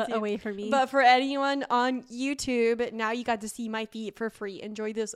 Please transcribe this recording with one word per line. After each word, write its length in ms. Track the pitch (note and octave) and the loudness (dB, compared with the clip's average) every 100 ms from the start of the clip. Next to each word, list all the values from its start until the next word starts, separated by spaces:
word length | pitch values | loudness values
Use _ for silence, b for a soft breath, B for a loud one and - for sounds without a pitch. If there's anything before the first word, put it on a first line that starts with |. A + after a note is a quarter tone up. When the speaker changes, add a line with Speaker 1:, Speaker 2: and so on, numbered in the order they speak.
| G#3+ | 0
Speaker 1:
foot 20 | |
Speaker 2:
see. 60 | A3 | 0
Speaker 1:
away 200 | G#3+ G#3 | 0 -2
from 180 | G#3+ G3+ | -4 -6
me. 140 | G#3 | 0
Speaker 2:
But 160 | C4+ C4 | 2 4
for 120 | C4+ | 6
anyone 640 | B3 B3+ C4+ C#4 C#4 C#4 C#4 | 8 8 4 0 0 0 0
on 320 | A#3+ B3+ B3+ | 2 2 0
YouTube, 880 | - A#3+ C4+ C#4 C4 B3 A3+ A#3 A#3+ | -6 -6 -4 -2 -2 2 2 2 -2
now 180 | A3+ A3 | -2 -2
you 120 | A#3+ | -2
got 180 | A#3+ A3+ | -2 -2
to 80 | G#3+ | -4
see 180 | - A3+ | -8 -6
my 160 | A3 A3 | -6 -6
feet 300 | A3 G#3+ - | -8 -10 -6
for 140 | A3+ | -8
free. 320 | - G3+ F#3+ | -6 -10 -10
Enjoy 320 | G#3+ G#3+ G#3+ | -10 -6 -6
this 220 | A3 G#3+ | -4 -6